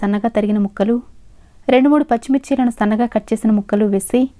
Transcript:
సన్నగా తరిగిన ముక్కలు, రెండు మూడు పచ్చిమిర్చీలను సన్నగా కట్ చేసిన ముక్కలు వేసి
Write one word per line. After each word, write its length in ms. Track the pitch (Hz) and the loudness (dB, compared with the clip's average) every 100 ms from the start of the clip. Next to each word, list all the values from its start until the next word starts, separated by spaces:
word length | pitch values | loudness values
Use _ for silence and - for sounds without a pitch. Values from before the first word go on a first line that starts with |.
సన్నగా 280 | 202 202 226 214 | -2 -2 -2 -2
తరిగిన 220 | 208 208 202 | 0 0 -2
ముక్కలు, 300 | - 202 240 - - - - _ - - | -2 -2 -2 -6 -20 -20 -20 _ -8 0
రెండు 140 | 254 277 | 2 4
మూడు 120 | 294 294 | 2 2
పచ్చిమిర్చీలను 600 | 233 - 269 - 269 247 - | -2 0 -2 0 0 0 0
సన్నగా 280 | 208 214 240 | -2 0 -2
కట్ 120 | 214 - | -4 -4
చేసిన 200 | 220 220 208 | -2 0 0
ముక్కలు 280 | 202 208 214 | 0 0 0
వేసి 260 | 202 - 240 262 | -2 0 0 -2